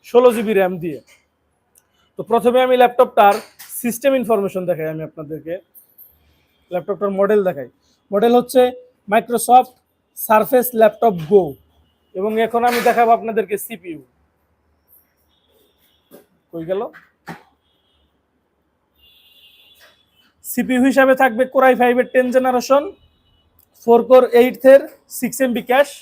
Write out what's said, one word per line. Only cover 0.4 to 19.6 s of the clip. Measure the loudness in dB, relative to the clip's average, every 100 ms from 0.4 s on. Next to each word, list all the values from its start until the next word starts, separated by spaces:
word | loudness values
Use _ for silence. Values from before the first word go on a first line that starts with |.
| -2
র্যাম | -2 -2 -4
দিয়ে। | -10 -12 _ _ _ _ _ _ _ _ _ _ _ -18
তো | -4
প্রথমে | 0 0 0 0
আমি | 2
ল্যাপটপটার | 2 2 0 4 2 2 -8 _ -20 -10
সিস্টেম | -8 -4 -2 -2
ইনফরমেশন | -2 -4 -4 -6 -6
দেখাই | -6 -6
আমি | -10 -14
আপনাদেরকে। | -16 -14 -14 -12 -14 _ -20 _ _ _ _ _ _ _ _ _
ল্যাপটপটার | -10 -8 -6 -4
মডেল | -2 0 2 0
দেখাই, | -6 -16 _ _ _ _
মডেল | -2 2 2
হচ্ছে | 2 0 0 -2 _ _ -2
Microsoft | -2 -2 -6 4 4 4 _ _ _ _ -16 0
Surface | 0 2 -2 -2 2
Laptop | 2 2 -2 -2 0
Go। | 0 0 -10 _ _ _ _ _ -8
এবং | -6 -2 -2
এখন | 0 -2
আমি | 0 0
দেখাবো | 0 2 0
আপনাদেরকে | -2 -6 -6 -8 -10
সিপিইউ। | -16 -16 -18 _ _ _ _ _ _ _ _ _ _ _ _ _ _ _ _ _ _ _ _ _ -20 _ _ _
কই | -14 -8
গেল? | -8 -8 -16 _ _ -20 -20 _ _ _ _ _ _ _ _ _ _ _ _ _ _ _ _ _ _ _ _ _ _